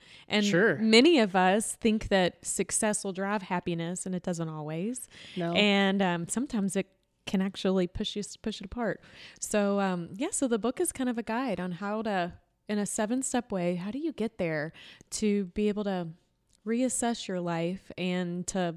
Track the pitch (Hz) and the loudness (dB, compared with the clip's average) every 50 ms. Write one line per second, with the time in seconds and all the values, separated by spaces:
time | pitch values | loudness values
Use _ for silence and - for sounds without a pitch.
0 | - - - - - - 202 214 208 202 180 170 214 214 151 165 220 220 220 233 | -20 -20 -20 -20 -6 0 2 2 4 4 6 6 6 6 4 4 4 6 8 8
1 | 262 349 339 262 220 180 180 190 185 185 196 226 - - - - - 226 214 220 | 10 8 8 6 6 4 4 4 6 6 4 4 0 -2 -4 0 2 2 2 0
2 | - - 196 190 180 170 - _ - - - - 185 - - - 226 214 208 - | 0 2 4 4 4 2 0 _ -6 -4 -2 -2 -2 -2 -2 0 0 0 0 -2
3 | - 196 180 185 196 196 208 214 190 - 190 180 - 180 170 165 165 170 180 - | -4 -6 -6 -4 -4 -2 -4 -4 -4 -2 -4 -2 -2 -2 -4 -4 -4 -4 -6 -6
4 | - 185 185 175 - 190 175 165 165 160 156 156 147 151 160 165 190 226 254 - | -6 -4 -4 -4 -2 -4 -4 -2 -4 -6 -6 -8 -8 -6 -4 -4 -4 -4 -6 -8
5 | - - - - - - - 180 170 170 170 190 208 202 202 196 196 196 196 196 | -10 -14 -18 -20 -18 -12 -6 -4 -2 0 2 4 4 6 6 4 4 4 2 2
6 | 196 180 175 170 170 - - 226 277 - - 208 196 190 - 196 190 _ _ _ | 2 2 0 -2 -4 -4 -4 -4 -4 -2 -2 -2 -2 -2 -2 -2 -4 _ _ _
7 | _ _ _ _ - - - 190 190 196 - - - 196 190 190 180 175 - - | _ _ _ _ -6 -2 0 0 0 -2 -4 -2 -2 0 2 2 0 -2 -2 -4
8 | 208 - - 208 196 - - - - 220 208 - 196 190 - 240 233 196 - - | -6 -6 -6 -8 -8 -10 -10 -10 -8 -8 -8 -8 -10 -10 -8 -6 -4 -4 -4 -6
9 | - - - - - - - - - - - 208 202 202 202 202 196 190 180 175 | -10 -20 -20 -20 -20 -20 -16 -12 -6 -2 0 2 2 2 2 0 0 0 -2 -4
10 | 165 - - 196 285 370 - - 277 233 233 208 208 247 - - 359 - - - | -6 -8 -6 -6 -4 -4 -2 0 0 0 0 0 0 -2 -2 -2 -2 -2 -2 -2
11 | 262 247 233 233 208 - 220 240 277 247 185 170 180 180 175 165 202 202 214 220 | -4 -4 -4 -4 -4 -4 -4 -4 -2 -2 -4 -4 -4 -6 -6 -6 -6 -4 -4 -4
12 | 214 226 202 185 175 175 - - _ _ _ _ _ - 208 208 208 - - - | -2 -2 0 0 -2 -2 -4 -10 _ _ _ _ _ -4 -2 -2 -2 -2 -2 -2
13 | 214 208 247 262 262 - - 240 233 - 202 185 175 175 180 175 180 208 226 277 | -2 0 0 -2 -2 -2 -2 -2 -2 -2 -2 0 0 0 0 -2 -4 -6 -6 -6
14 | 320 320 - - 214 226 - - 180 165 156 151 147 165 - - - - - - | -6 -4 -4 -4 -4 -4 -2 -2 -2 -2 -2 -2 -4 -6 -8 -14 -20 -20 -20 -20
15 | - _ - - 220 214 202 202 196 175 - 208 208 208 196 208 208 202 190 180 | -16 _ -6 0 0 2 2 2 0 -2 -2 -2 0 0 0 0 -2 -2 -2 -2
16 | 170 165 165 - _ _ _ _ _ _ _ _ - 214 233 240 262 247 - - | -4 -6 -10 -14 _ _ _ _ _ _ _ _ -6 -2 0 0 0 0 0 0
17 | 240 233 233 - - - 185 180 175 170 170 165 170 175 190 185 - - - - | 0 -2 -2 -2 -4 -6 -4 -4 -2 -2 -2 0 -2 -2 -4 -6 -10 -12 -8 -4
18 | 180 180 180 180 180 175 175 180 175 - - 190 175 170 165 | -2 -2 0 0 -2 -2 -4 -4 -4 -4 -2 -2 -2 -2 -4